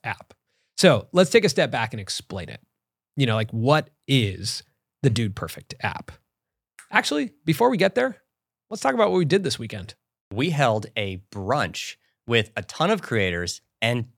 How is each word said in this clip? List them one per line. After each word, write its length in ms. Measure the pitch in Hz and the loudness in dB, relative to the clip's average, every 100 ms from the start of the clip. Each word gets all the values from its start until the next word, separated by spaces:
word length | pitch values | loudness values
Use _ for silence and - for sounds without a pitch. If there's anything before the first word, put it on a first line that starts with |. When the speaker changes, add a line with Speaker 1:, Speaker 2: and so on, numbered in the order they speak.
Speaker 1:
app. 300 | - - - _ _ _ _ - | -6 -6 -8 _ _ _ _ 4
So 320 | 190 117 - | 4 4 2
let's 180 | 180 185 | 2 4
take 160 | 240 208 | 4 4
a 40 | |
step 200 | - 151 | 0 -2
back 240 | 127 113 | -2 -6
and 80 | 107 | -6
explain 480 | 95 - - 95 82 | -10 -10 -10 -12 -10
it. 120 | - _ _ _ _ _ - | -14 _ _ _ _ _ -2
You 80 | 127 | 2
know, 100 | 110 | 2
like, 140 | 110 | -2
what 380 | 117 120 151 151 _ - | 0 2 2 2 _ 0
is 560 | 135 104 90 101 - - _ _ - | 2 2 -4 -8 -8 -12 _ _ 0
the 80 | 139 | 0
Dude 260 | 117 110 101 | 2 -2 -4
Perfect 380 | 85 - - - | -10 -12 -18 -6
app? 300 | 104 - - - _ _ _ _ _ _ - | -6 -6 -14 -20 _ _ _ _ _ _ -2
Actually, 400 | - - 294 254 _ - | -2 0 -2 -4 _ -2
before 240 | 156 240 | 2 2
we 80 | 220 | 4
get 180 | 196 - | 0 2
there, 220 | 262 - _ _ _ _ - | -2 -4 _ _ _ _ -14
let's 120 | 220 | -4
talk 120 | 262 | 0
about 160 | 247 208 | 2 2
what 80 | 185 | 2
we 80 | 156 | 2
did 180 | 190 | 2
this 140 | 175 - | 0 -6
weekend. 380 | 113 113 104 - _ _ - | -8 -10 -12 -18 _ _ -10
Speaker 2:
We 160 | 101 165 | -4 -2
held 380 | 151 131 110 107 - | 2 2 2 -2 -6
a 240 | 101 92 - | -4 -6 -12
brunch 640 | 104 95 139 95 - - - _ _ - | -8 -2 -2 -2 -6 -12 -14 _ _ 0
with 240 | 117 107 - | 0 0 -6
a 60 | |
ton 280 | - - 170 | -8 -2 0
of 100 | 214 | 0
creators 600 | - 113 95 87 87 - _ - | -2 0 0 -2 -6 -8 _ -4
and 260 | 113 120 117 | -2 -2 -4